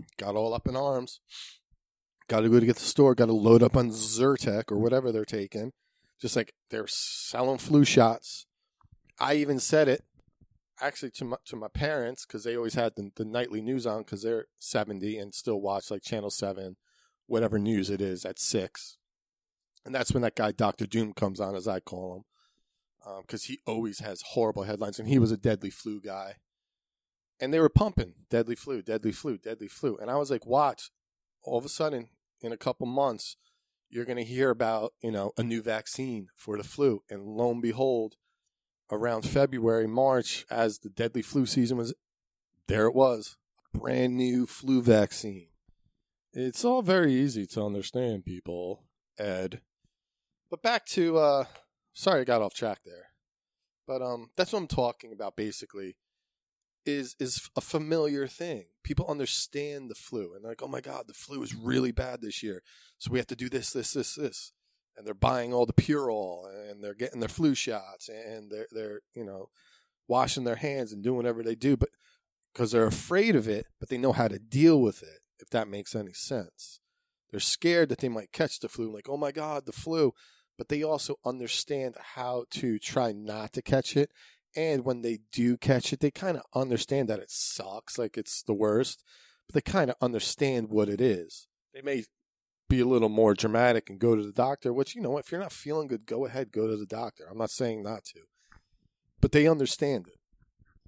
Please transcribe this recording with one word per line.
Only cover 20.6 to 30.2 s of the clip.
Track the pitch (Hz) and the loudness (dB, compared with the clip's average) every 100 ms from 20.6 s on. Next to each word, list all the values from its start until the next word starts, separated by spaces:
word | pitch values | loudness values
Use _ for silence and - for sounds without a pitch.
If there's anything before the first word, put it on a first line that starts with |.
| 104 - 101 | 0 0 -2
Doom, | 113 107 | 0 0
comes | - 98 95 | -2 -2 -2
on, | 98 98 | -4 -2
as | 101 | -4
I | 92 | -4
call | - 90 92 92 | -6 -10 -10 -12
him, | - _ _ _ _ _ _ _ 104 | -16 _ _ _ _ _ _ _ -16
um, | 98 | -16
'cause | - 110 - | -12 -12 -10
he | 127 - | -10 -6
always | 110 110 98 | -4 -4 -8
has | 107 90 | -10 -12
horrible | - 123 110 101 | -4 0 0 0
headlines, | 98 104 104 101 | -6 -4 -6 -6
and | 135 | 2
he | 135 | 4
was | 113 | 4
a | 104 | 4
deadly | 120 101 98 | 0 0 -4
flu | - 110 104 | -10 -10 -10
guy. | 98 95 98 - _ _ _ _ _ _ _ _ _ - | -10 -10 -12 -16 _ _ _ _ _ _ _ _ _ -6
And | 131 | 0
they | 160 | 4
were | 156 | 6
pumping, | - 208 - 90 - - | 6 4 0 -4 -10 -2
"Deadly | 117 113 117 | 0 0 -4
flu, | 143 123 | -6 -8
deadly | 92 110 110 | -4 -2 -2
flu, | 98 151 101 | -4 -6 -6
deadly | 107 113 101 | -8 -12 -12
flu." | - 139 104 | -4 -4 0
And | 110 | 0
I | |
was | 143 | 0